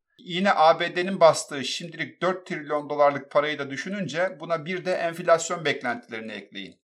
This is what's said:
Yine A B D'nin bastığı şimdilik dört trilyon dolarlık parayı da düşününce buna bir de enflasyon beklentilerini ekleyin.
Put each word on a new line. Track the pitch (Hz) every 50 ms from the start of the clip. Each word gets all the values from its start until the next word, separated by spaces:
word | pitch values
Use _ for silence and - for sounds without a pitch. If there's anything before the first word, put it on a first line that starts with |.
| _ _ _ _
Yine | - 180 170 180 196 202 185
A | - 156 165 165 156
B | 175 170 -
D'nin | 180 175 196 190 165
bastığı | 170 156 143 - - - 151 139 123
şimdilik | - - - 175 165 160 165 156 123 - _ 170
dört | 180 185 185 -
trilyon | - 175 156 147 147 151 147 143 143
dolarlık | 147 147 147 143 139 139 139 -
parayı | - 151 143 151 151 143
da | 139 131
düşününce | 139 131 - 196 196 208 185 135 135 165 180 190 - 147
buna | 165 165 165 160 147
bir | 170 185 170 147
de | 180 185
enflasyon | - 170 170 165 180 180 170 165 165 - - 180 170 156
beklentilerini | 143 131 - 131 123 117 - - _ 117 110 110 110 107
ekleyin. | 101 101 - - 98 98 87 87 _ _